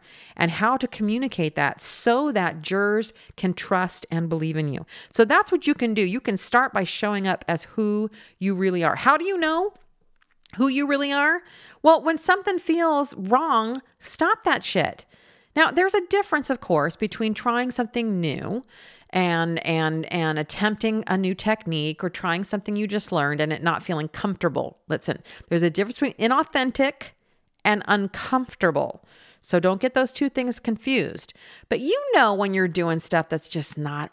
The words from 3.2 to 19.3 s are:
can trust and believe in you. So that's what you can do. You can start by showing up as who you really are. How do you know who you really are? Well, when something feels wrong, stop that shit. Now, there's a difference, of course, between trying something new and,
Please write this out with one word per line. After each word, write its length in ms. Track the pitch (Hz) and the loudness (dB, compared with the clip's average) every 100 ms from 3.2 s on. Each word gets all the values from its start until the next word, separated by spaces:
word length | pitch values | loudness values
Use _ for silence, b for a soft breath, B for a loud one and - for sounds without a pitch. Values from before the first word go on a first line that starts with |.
| B - | B -6
can 200 | 185 175 | -4 -2
trust 500 | - 190 180 - - | 0 0 0 -6 -6
and 180 | 165 170 | -4 -2
believe 280 | 165 160 156 | -2 -2 -2
in 140 | 151 | -2
you. 140 | 135 - B B | -4 -8 B B
So 140 | - 220 | 2 4
that's 260 | 330 415 | 4 4
what 140 | 339 285 | 0 2
you 80 | |
can 220 | 294 233 220 | 0 2 2
do. 80 | |
You 180 | 185 220 | 0 0
can 160 | - 196 | -2 -4
start 340 | - 247 262 | 2 2 2
by 120 | 208 | 0
showing 440 | 180 - 208 202 190 | -4 -2 -2 -2 -2
up 160 | 180 - | -2 -2
as 160 | 170 | -4
who 480 | - - 214 208 214 B B B | -4 -2 0 0 -2 B B B
you 160 | 190 | -2
really 300 | 185 190 180 | 0 0 2
are. 120 | 165 - | 0 2
How 220 | 254 302 | 4 2
do 80 | 359 | 2
you 140 | 381 | 0
know 340 | 311 320 392 - _ _ _ _ _ _ - - | 0 0 -2 -4 _ _ _ _ _ _ -10 0
who 120 | 269 | 0
you 200 | 262 285 | 2 0
really 240 | 277 285 | 0 0
are? 300 | 285 294 339 - B B B | 2 2 0 -4 B B B
Well, 180 | 302 320 | 6 6
when 160 | 277 320 | 4 0
something 400 | - 370 381 359 | 2 2 2 -2
feels 560 | - 330 330 294 277 - | 0 2 2 2 0 -4
wrong, 640 | 190 247 320 233 220 254 - b | 2 2 4 2 0 -4 -10 b
stop 440 | - - 339 392 | -10 0 0 2
that 200 | 370 262 | 0 0
shit. 420 | - 190 - - - b b b b | 0 0 0 -2 -18 b b b b
Now, 160 | 302 320 | 2 2
there's 240 | 285 381 | 4 2
a 140 | 415 359 | 2 0
difference, 420 | 392 392 302 254 | 0 2 0 0
of 120 | - | -4
course, 340 | - 160 147 - | 0 2 2 -2
between 380 | 214 - 220 | -4 -2 -2
trying 380 | 208 240 240 254 | -2 -2 0 0
something 500 | 247 226 240 226 185 | -2 -2 -2 -2 0
new 420 | 160 - - 220 - B B B B | 0 -2 -4 -6 -8 B B B B
and, 560 | 185 180 | 0 2